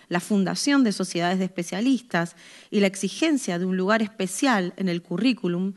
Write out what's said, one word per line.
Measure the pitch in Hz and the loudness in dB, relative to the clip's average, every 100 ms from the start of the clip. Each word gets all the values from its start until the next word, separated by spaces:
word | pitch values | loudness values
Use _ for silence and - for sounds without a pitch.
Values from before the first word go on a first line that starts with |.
| - | -4
la | 175 | -4
fundación | - 208 180 185 285 285 | 0 2 2 0 2 4
de | 233 | 4
sociedades | 190 185 170 175 190 | 2 -4 -2 0 0
de | |
especialistas | 185 180 170 185 247 247 - 175 170 - - - - | -2 -4 -6 -2 0 0 0 -2 -2 -8 -20 -20 -4
y | 208 | 2
la | 196 | 2
exigencia | 196 190 - 320 277 - 170 | 0 -6 -2 0 0 0 -2
de | |
un | 185 185 | -2 0
lugar | 185 220 | 2 2
especial | 208 - 190 - 277 214 175 - | 0 -4 -6 0 2 2 0 -2
en | 185 | -2
el | 170 | -2
currículum | - 175 247 220 180 175 196 | -4 0 0 0 -2 -2 -4